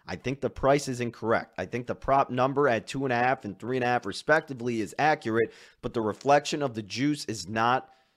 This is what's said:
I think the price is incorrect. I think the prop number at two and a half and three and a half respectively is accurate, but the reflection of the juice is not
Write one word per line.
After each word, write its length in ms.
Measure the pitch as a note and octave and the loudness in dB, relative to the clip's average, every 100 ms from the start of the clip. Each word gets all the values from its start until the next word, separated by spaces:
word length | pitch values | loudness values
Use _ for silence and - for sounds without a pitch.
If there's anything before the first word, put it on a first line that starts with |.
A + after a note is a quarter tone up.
| - | -12
I 120 | F3+ | -8
think 240 | B2+ C#3 | -6 -4
the 80 | A#2+ | -6
price 380 | - C3+ C#3+ C#3 | 0 2 2 0
is 140 | B2 | -6
incorrect. 540 | A#2+ - A2 G#2 - - | -6 -4 0 0 -2 -8
I 80 | F#2 | -6
think 220 | A#2+ B2 | -6 -8
the 80 | G2+ | -6
prop 340 | - C3+ - | 0 2 2
number 380 | B2 C3 C#3 C#3+ | 0 0 2 2
at 180 | A2 - | 2 -2
two 200 | C#3 C3+ | -4 -2
and 80 | |
a 40 | A#2+ | 0
half 260 | B2 C3+ | 2 0
and 140 | G#2+ F#2 | -4 -10
three 200 | A2+ B2+ | -4 -2
and 60 | |
a 40 | B2 | 0
half 180 | B2 G2 | 0 -2
respectively 760 | - - D#3 D#3 C3 A#2+ A#2 | -4 2 2 0 -6 -4 -2
is 120 | G2 - | -4 0
accurate, 520 | D3 D3 A#2 A2+ A2 - - _ | 2 2 0 0 0 -4 -20 _
but 140 | B2 A#2+ | -6 -2
the 60 | |
reflection 600 | G#2+ G2 C3+ C#3+ C#3+ D#3+ | -2 0 4 4 4 -4
of 140 | C#3 A2 | -4 -6
the 80 | |
juice 420 | G2+ G#2 D3 D3 - | -8 -2 -2 -2 -6
is 220 | G#2+ F2 | -8 -4
not 420 | A2 A#2 C3 - _ _ | 0 2 2 -2 _ _